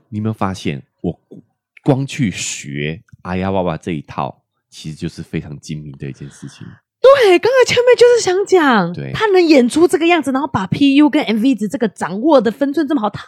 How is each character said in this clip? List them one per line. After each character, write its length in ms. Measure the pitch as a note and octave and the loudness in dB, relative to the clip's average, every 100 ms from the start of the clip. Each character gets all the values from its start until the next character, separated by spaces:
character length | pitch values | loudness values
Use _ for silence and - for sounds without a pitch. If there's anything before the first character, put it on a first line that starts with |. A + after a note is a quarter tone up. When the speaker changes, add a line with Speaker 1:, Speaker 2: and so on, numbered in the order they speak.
| _ | _
Speaker 1:
你 100 | G#2+ | -6
有 20 | |
没 80 | A2 | -6
有 40 | |
发 200 | G#2+ F#2+ | -2 -4
现， 300 | F#2 E2+ C#2 _ _ | -4 -8 -8 _ _
我 180 | F2 - _ - _ _ _ _ | -8 -8 _ -20 _ _ _ _
光 220 | - C3 C#3 | -2 -2 -2
去 240 | - A2 | -4 -4
学 720 | - - - C#2+ C#2+ D2+ F#2 _ - | -4 -10 -10 -12 -8 -8 -8 _ -20
阿 120 | F2+ F#2 | -8 -6
呀 140 | F#2+ | -2
娃 140 | G2 | -2
娃 120 | F2+ D#2+ | -2 -4
这 180 | F#2 | -8
一 80 | D2+ | -8
套， 400 | - - C2+ - _ _ _ | -8 -8 -8 -10 _ _ _
其 220 | - D#2+ | -18 -16
实 40 | D2 | -10
就 140 | E2 | -12
是 140 | - | -12
非 180 | E2 E2 | -10 -10
常 180 | D2+ D2 | -10 -16
精 220 | - D2+ | -14 -14
明 100 | D2+ C2+ | -14 -16
的 100 | C#2 | -16
一 60 | |
件 160 | - C#2+ | -14 -18
事 180 | - - | -18 -20
情。 200 | - - G#2 _ - | -20 -20 -20 _ 2
Speaker 2:
对， 380 | B4+ C#5 G4+ F4 | 4 6 6 4
刚 120 | A4 | 4
才 220 | C5 A#4+ | 2 2
前 100 | B4 | 2
面 120 | B4 A#4+ | 4 6
就 80 | A#4+ A#4 | 6 4
是 80 | |
想 220 | F#4+ F#4 G4+ | 2 -2 2
讲， 480 | F#4 C#4+ A3 E3+ | 2 4 2 0
Speaker 1:
对。 180 | D#3+ - | -6 -10
Speaker 2:
他 120 | - G#4+ | -4 2
能 100 | F#4 | 2
演 260 | E4 C#4+ A#3+ | 6 4 4
出 200 | D#4 F4 | 2 2
这 100 | E4 | 2
个 80 | E4+ | 2
样 160 | E4+ | 0
子， 100 | C#4 | 0
然 80 | C4 | -4
后 80 | - | -4
把 200 | A3+ F#3+ | -6 -4
P 260 | - C#4 | 0 2
U 160 | C#4 D4 | 4 4
跟 140 | D4 | 2
M 180 | G3 A3 | -2 0
V 140 | C4+ A3 | 0 0
值 120 | G#3 | -4
这 120 | C#4 | -4
个 80 | G#3+ | -4
掌 340 | - D3+ G3 | -4 -8 -2
握 180 | D4+ C#4 | 2 4
的 120 | A3 | 2
分 200 | - C#4 | -2 -4
寸 160 | D#4+ C#4 | -2 -2
这 60 | |
么 80 | D4 | -2
好， 80 | G#3 | -4
他 140 | - | -6